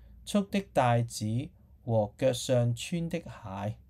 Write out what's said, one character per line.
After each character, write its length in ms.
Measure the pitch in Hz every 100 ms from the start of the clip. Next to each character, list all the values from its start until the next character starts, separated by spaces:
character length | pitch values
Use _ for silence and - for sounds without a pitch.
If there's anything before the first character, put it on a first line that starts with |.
| - - -
束 160 | 202
的 180 | 196 202 -
帶 300 | 151 123 117
子 480 | 117 - 107 120 156 - - -
和 300 | 120 113 104 -
腳 140 | 131
上 420 | 120 - 123 120
穿 360 | 120 - 175 165
的 100 | 165
鞋。 560 | - - 101 98 104 -